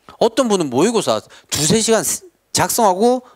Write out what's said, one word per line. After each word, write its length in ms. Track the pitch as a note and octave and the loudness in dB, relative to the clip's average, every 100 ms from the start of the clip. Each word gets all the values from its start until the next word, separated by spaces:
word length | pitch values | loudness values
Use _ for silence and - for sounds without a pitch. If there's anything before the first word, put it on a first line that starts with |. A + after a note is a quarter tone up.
| - - | -20 -2
어떤 300 | A3+ B3+ B3 | 0 0 0
분은 220 | G3+ D3+ | 0 0
모의고사 500 | A#2+ F#3+ A3+ D3 G#2+ - - _ | 0 0 0 -2 -2 -6 -18 _
두세 320 | - D3+ A3 | -4 0 0
시간 200 | A3 A3 D3 - - _ _ | 0 0 -2 -8 -12 _ _
작성하고 720 | - F3 - G#3+ F3+ A#3 B3+ - | -4 -2 0 0 2 2 0 -4